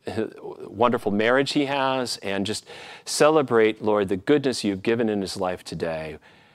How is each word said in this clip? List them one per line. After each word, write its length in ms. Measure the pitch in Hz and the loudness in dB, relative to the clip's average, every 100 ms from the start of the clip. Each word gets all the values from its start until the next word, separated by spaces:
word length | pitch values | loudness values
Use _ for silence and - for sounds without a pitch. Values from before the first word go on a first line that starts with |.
| - | -10
<laughs> 280 | 107 110 - - - - | -6 -6 -8 -16 -14 -12
wonderful 460 | 101 120 117 107 | 0 2 2 -2
marriage 400 | 101 110 131 139 | 0 2 2 2
he 140 | 147 135 | 0 0
has, 500 | 139 135 131 120 - | 0 -2 -2 -4 -6
and 280 | 101 98 101 | -6 -4 -4
just 200 | 104 - - - - - | -6 -10 -20 -18 -16 -8
celebrate, 760 | - 151 156 131 117 110 107 | 4 6 6 4 4 4 2
Lord, 280 | 107 104 98 | 0 2 2
the 80 | 98 | -2
goodness 480 | - 147 135 117 104 | 2 2 2 0 -2
you've 180 | 98 | -2
given 240 | 113 117 113 | 0 0 0
in 140 | 104 | 0
his 160 | 92 98 | -4 -4
life 260 | 92 90 | -4 -6
today. 540 | - 80 82 80 78 78 - - _ | -10 -6 -4 -4 -8 -14 -18 -20 _